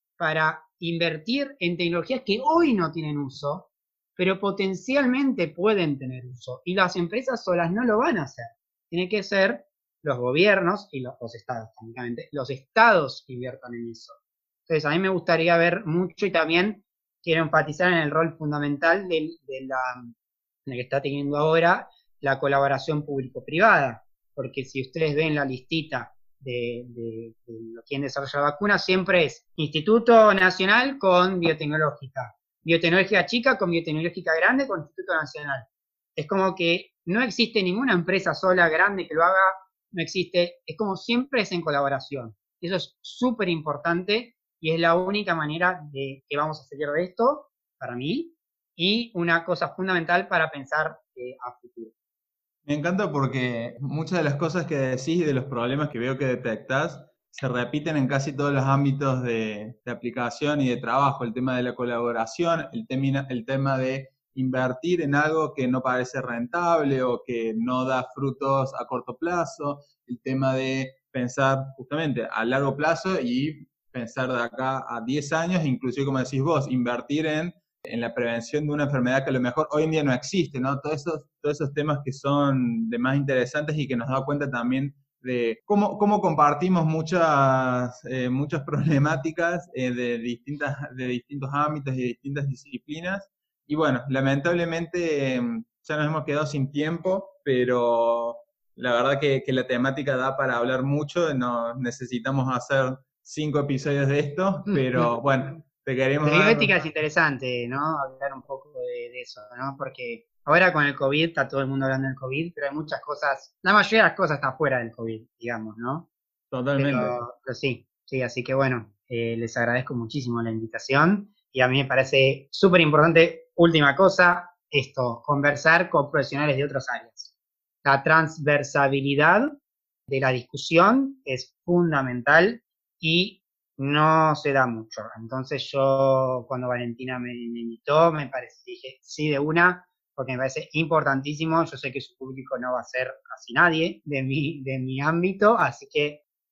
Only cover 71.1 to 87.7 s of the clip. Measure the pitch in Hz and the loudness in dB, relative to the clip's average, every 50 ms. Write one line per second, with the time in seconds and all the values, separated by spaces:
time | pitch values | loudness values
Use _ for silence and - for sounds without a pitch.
71.1 | - 127 123 120 - 139 135 135 135 135 135 135 - - - - 143 156 160 147 | -6 -6 -6 -4 -2 0 2 2 2 0 -2 -8 -12 -16 -10 -6 -4 -2 -2 -2
72.1 | 117 117 113 - - 110 113 117 131 139 143 139 - 143 147 160 165 156 - 190 | -2 -2 -4 -4 -4 -2 -2 0 0 0 0 0 -2 0 0 0 0 0 -2 -2
73.1 | 190 160 127 120 123 131 143 156 151 - - - _ _ _ _ - 127 117 113 | -2 -2 -2 -2 -2 -2 -2 -4 -6 -10 -18 -20 _ _ _ _ -10 -10 -10 -8
74.1 | - 135 127 127 127 120 117 117 - 131 131 131 135 131 - - 120 117 113 123 | -4 -4 -4 -2 -2 -2 -4 -4 -4 -4 -4 -2 -4 -4 -6 -8 -8 -8 -4 -4
75.1 | 139 151 143 143 160 160 165 175 185 175 156 139 123 113 - 123 120 143 139 139 | -4 -4 -2 -2 -2 -2 0 0 0 0 0 0 -2 -2 -2 -4 -2 -2 -2 0
76.1 | 135 131 123 127 139 131 135 170 160 139 135 131 127 123 120 123 120 123 - - | 0 -2 -2 -2 -2 -2 0 2 2 0 0 0 0 0 0 0 -2 -4 -4 -4
77.1 | 143 156 156 156 151 156 165 175 - _ _ _ _ _ - - 113 120 117 113 | -2 -2 -2 -2 -2 -2 -4 -6 -8 _ _ _ _ _ -14 -8 -6 -6 -6 -4
78.1 | - 123 120 117 117 117 117 - - 147 151 147 147 147 143 139 143 131 120 127 | -4 -2 -2 -2 -2 -4 -6 -4 -4 -2 -2 -2 -2 -2 0 0 0 0 0 2
79.1 | 131 135 135 143 135 127 123 120 - 156 156 - 147 151 160 160 160 156 147 139 | 2 0 0 0 0 0 0 0 0 -2 -2 0 0 0 2 2 2 2 2 2
80.1 | 123 120 - - - 185 156 - - 127 127 135 139 139 - 147 156 143 - 170 | 0 0 -2 -2 0 0 0 0 -2 -4 -4 -2 -4 -4 -4 -6 -6 -4 -4 -6
81.1 | 160 147 - _ _ _ - 147 147 - 156 139 143 147 143 156 147 139 - 135 | -6 -6 -8 _ _ _ -4 -4 -2 -2 -4 -4 -2 -2 0 0 -2 -2 -4 -8
82.1 | 135 - - 139 143 143 143 139 135 131 123 117 117 113 113 113 120 117 123 131 | -10 -4 -2 0 2 2 2 2 2 2 2 0 0 -2 -2 -2 -2 0 0 2
83.1 | 139 143 139 135 135 127 120 127 - 147 151 156 151 156 139 131 131 117 117 127 | 2 0 0 2 2 0 0 0 -2 -4 -4 -2 -2 -2 -2 -2 -2 -4 -2 -2
84.1 | 131 135 135 147 143 143 147 131 123 120 117 123 127 135 139 139 - _ _ _ | -2 -2 -2 -2 -2 -2 -2 -4 -4 -2 -2 0 0 0 -2 -4 -8 _ _ _
85.1 | _ _ - 127 123 120 117 113 110 - _ - 208 202 208 196 - 208 208 202 | _ _ -8 -4 -2 0 0 -2 -2 -4 _ 0 2 2 2 0 0 0 2 2
86.1 | 208 196 202 175 156 143 147 147 143 143 180 185 185 170 160 156 156 160 160 160 | 2 2 2 0 4 4 4 4 4 2 0 2 2 2 2 2 0 -2 -2 -2
87.1 | 185 175 165 160 147 139 139 135 131 131 131 127 | 2 2 4 4 4 4 4 4 4 2 2 0